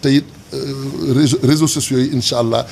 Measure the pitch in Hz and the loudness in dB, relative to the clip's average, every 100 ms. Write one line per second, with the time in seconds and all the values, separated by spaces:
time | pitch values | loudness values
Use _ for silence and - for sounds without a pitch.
0 | 139 143 147 - - 139 139 139 135 135 | 0 0 0 -10 -14 -10 -10 -8 -8 -6
1 | 156 127 147 127 127 151 156 147 - 131 | 0 2 2 2 2 2 2 0 -2 0
2 | 131 127 - 123 117 113 120 | 0 0 -2 0 0 0 -2